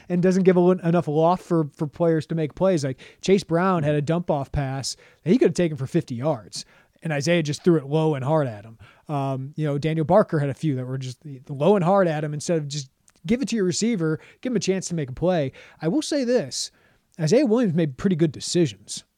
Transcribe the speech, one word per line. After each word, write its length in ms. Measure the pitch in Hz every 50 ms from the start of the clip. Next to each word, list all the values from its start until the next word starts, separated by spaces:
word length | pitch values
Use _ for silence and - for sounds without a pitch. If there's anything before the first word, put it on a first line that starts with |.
| - -
and 120 | 175 180
doesn't 200 | 170 190 180 190
give 140 | 180 185 175 180
a, 20 | 175 180 185 185 165
enough 220 | 165 170 170 - 151
loft 340 | 147 160 160 170 180 175
for, 260 | - - 175 165 151 135 -
for 100 | - 160
players 400 | 139 - - 170 165 160 156 -
to 80 | - 165
make 200 | 165 156 135 -
plays. 300 | - 180 190 185 147 139
Like, 140 | 135 127 - - - - _
Chase 220 | - 180 196 196 -
Brown 400 | - 165 165 185 190 180 165 143
had 100 | 151 151
a 80 | 147
dump-off 500 | 143 160 160 175 175 - 160 139 135 -
pass 440 | - 147 139 131 135 135 135 - - - - - _ _ -
that 60 | 151
he 80 | 226 269
could 100 | - 185
have 60 | -
taken 220 | - 175 160 151 131
for 80 | 135
fifty 280 | - - 170 - - 123
yards, 500 | 117 135 160 139 110 95 - - - - _ _ _ _ _ _ _
and 100 | - 165
Isaiah 300 | 147 147 131 165 175 170
just 200 | 151 151 139 -
threw 140 | - 180 165
it 100 | 151 131
low 280 | 139 151 160 160 156 147
and 80 | 131 123
hard 220 | 139 160 156 139 120
at 160 | 107 104 104
him. 120 | 113 113 - - - _ _ _ -
Um, 460 | 151 139 139 139 135 131 135 143 147
you 80 | 156 156
know, 140 | 147 143 139
Daniel 260 | 160 156 160 160 151
Barker 340 | 147 180 214 185 - 175 147
had 120 | 143 139
a 40 | 120
few 200 | - 165 156 131
that 80 | 127 127
were 140 | 127 131 131
just 200 | 131 127 123 - - 147 135 127 - -
low 280 | 143 131 147 185 214
and 80 | 196 160
hard 240 | 175 202 196 185 165
at 140 | 147 151 151
him 100 | 147 151
instead 240 | 147 - - 170 156
of 100 | 147 139
just 220 | 147 147 131 - _ _ _ _ _ _ -
give 160 | 165 233 262
it 80 | 269 -
to 80 | 233
your 80 | 220 185
receiver, 560 | 180 - - 208 233 233 175 160 156 156 - - - - _
give 100 | - 254
him 40 | 240
a 40 | 175
chance 280 | - 185 190 185 - -
to 60 | 175
make 140 | 160 139 127
a 60 | 127
play. 380 | - 160 180 185 160 139 131 - - - - - _
I 80 | 160 165
will 140 | 226 311
say 220 | - - 330 285 247
this, 460 | 233 254 226 143 123 - - - - _ _ _ _ _ _ _ _ _ -
Isaiah 280 | 160 147 208 277 302
Williams 260 | 214 214 262 247 185 143
made 220 | 175 160 143 127
pretty 200 | - - 196 180
good 160 | 147 170 151
decisions, 720 | - 101 - - - 175 165 117 98 - _ - - - - _ _